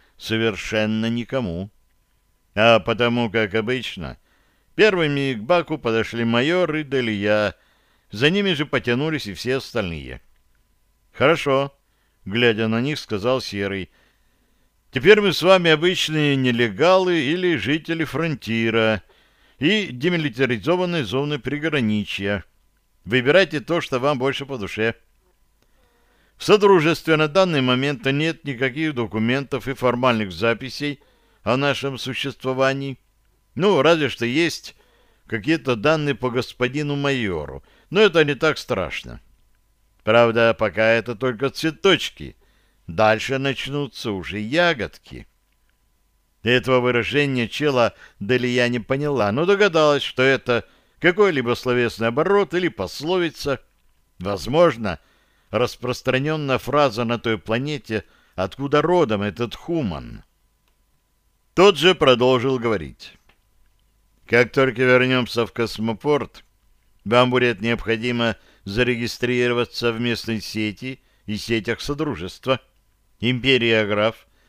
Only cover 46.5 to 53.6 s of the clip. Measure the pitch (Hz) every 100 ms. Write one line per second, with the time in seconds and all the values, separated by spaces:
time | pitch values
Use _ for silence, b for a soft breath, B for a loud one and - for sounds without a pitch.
46.5 | 123 127 127 123 120 107 135 143 127 113
47.5 | - 147 127 110 B B B 101 127 123
48.5 | 123 120 120 - 135 147 131 104 123 175
49.5 | 202 202 160 151 143 - - 131 131 -
50.5 | 117 - b b b 170 180 202 143 120
51.5 | 117 127 123 117 - 113 127 175 202 180
52.5 | 175 175 104 92 - 156 185 170 - 143
53.5 | 127